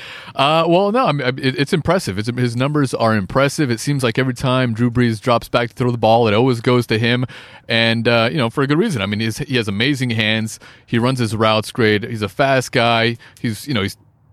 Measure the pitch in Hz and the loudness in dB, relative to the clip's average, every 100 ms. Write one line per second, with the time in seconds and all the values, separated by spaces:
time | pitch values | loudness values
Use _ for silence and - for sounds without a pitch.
0 | - - - - 139 160 165 175 202 240 | -20 -18 -10 -2 2 2 4 2 2 0
1 | 233 147 127 135 135 135 143 175 - 185 | 0 0 -2 -2 -2 0 0 0 0 0
2 | - 95 110 123 123 117 135 151 135 139 | -2 -4 -4 -2 -2 0 -2 0 0 0
3 | 113 107 92 131 139 - 139 113 - 143 | 2 2 0 0 0 0 -2 -2 -2 -2
4 | 120 120 131 120 135 127 127 110 123 117 | 0 0 -2 -2 -2 0 0 0 0 2
5 | 120 107 131 117 - 127 120 - 123 120 | 0 0 0 0 2 -2 -2 -2 -2 2
6 | 110 113 113 104 131 117 127 123 117 110 | 4 4 4 4 2 2 2 2 2 0
7 | 117 123 127 - - - - 117 113 113 | 0 0 -4 -10 -20 -16 -4 0 2 2
8 | 117 117 117 160 117 - 139 151 226 131 | 2 2 2 0 -2 0 0 2 0 0
9 | 98 107 113 107 - 127 107 101 131 135 | -2 -2 -2 -4 -4 -2 -2 -2 -2 0
10 | 127 113 107 110 110 - - - - 117 | -2 0 0 0 -4 -8 -20 -20 -4 0
11 | 120 131 113 107 110 107 - - 107 107 | 0 0 -2 0 2 2 0 0 2 2
12 | 117 113 104 - 139 131 - 127 117 117 | -2 -6 -6 -2 0 0 0 0 2 2
13 | 113 117 - - 123 107 139 120 98 - | 0 -2 -12 -8 -6 -6 -6 -4 -4 -8
14 | _ _ _ | _ _ _